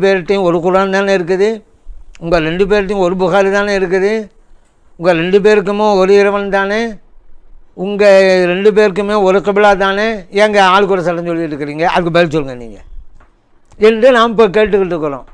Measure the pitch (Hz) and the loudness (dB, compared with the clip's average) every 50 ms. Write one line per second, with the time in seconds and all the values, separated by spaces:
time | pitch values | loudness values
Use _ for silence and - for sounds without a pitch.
0 | 185 196 196 185 160 143 196 196 185 175 165 175 156 185 180 190 196 196 190 196 | 2 0 0 0 -2 -2 -2 0 0 0 0 0 0 0 0 0 0 0 -2 -2
1 | 196 196 196 185 170 156 190 180 202 220 220 208 - _ _ _ _ - - - | 0 0 0 -2 -2 -2 -2 0 0 -2 -2 -4 -10 _ _ _ _ -18 -18 -18
2 | - - - - 165 170 175 170 156 156 165 185 202 180 208 208 196 185 208 196 | -20 -20 -18 -12 -4 0 0 0 0 -2 -2 -2 0 0 0 0 0 -2 -2 -2
3 | 180 175 190 180 190 175 180 202 196 196 196 202 202 208 202 190 190 170 190 190 | -2 -2 -2 -2 -2 0 0 0 0 0 0 -2 -2 -2 -2 -2 -2 -2 -2 -2
4 | 190 202 220 220 214 190 _ _ _ _ - - _ _ _ _ _ _ - - | -2 -2 -2 -4 -8 -10 _ _ _ _ -20 -20 _ _ _ _ _ _ -14 -4
5 | 165 185 175 160 165 180 190 202 185 214 214 208 185 196 202 208 214 214 202 190 | 0 0 0 0 0 0 2 2 4 4 2 2 2 0 -2 -2 0 0 2 2
6 | 190 190 202 202 202 202 202 202 202 202 190 196 196 196 208 220 233 233 214 - | 2 4 4 4 4 2 0 -2 -4 -4 -2 -2 -2 -2 -4 -4 -4 -6 -8 -14
7 | - _ - - - - - - - - - - - - _ - 180 202 208 196 | -18 _ -20 -20 -20 -20 -20 -20 -20 -20 -20 -20 -20 -20 _ -10 -8 -6 0 2
8 | 208 202 196 190 190 190 185 185 180 175 175 185 202 214 190 214 214 208 175 202 | 4 6 6 6 4 4 2 2 2 0 0 0 0 2 2 2 2 2 0 -2
9 | 202 202 214 214 196 185 185 202 - 208 196 202 208 208 202 180 196 196 196 202 | -4 -2 -2 0 2 2 2 0 0 0 0 2 2 2 2 2 0 -2 -2 -2
10 | 214 226 226 202 165 - - 196 214 214 208 208 190 185 185 202 202 180 196 185 | -4 -4 -6 -8 -10 -6 -2 0 0 2 2 2 4 4 4 2 2 2 0 -2
11 | 160 175 170 170 175 170 170 165 170 156 147 135 147 147 143 156 165 180 160 180 | -2 -2 -4 -4 -4 -6 -4 -4 -6 -6 -8 -8 -8 -8 -6 -4 -2 -2 -2 -2
12 | 175 170 160 170 175 160 143 160 139 135 127 123 120 113 101 92 - - - - | -2 0 0 0 0 0 -2 -4 -6 -6 -10 -14 -16 -18 -18 -20 -20 -18 -18 -18
13 | - - - - - _ _ _ _ _ _ _ _ _ - - 208 220 226 220 | -18 -18 -20 -20 -20 _ _ _ _ _ _ _ _ _ -4 0 2 2 2 4
14 | 226 262 254 226 226 233 220 220 226 202 160 214 214 208 190 196 190 175 175 160 | 4 4 4 4 2 2 2 2 2 2 2 0 0 2 0 0 0 -2 -4 -4
15 | 156 147 139 123 - - | -4 -6 -6 -8 -12 -18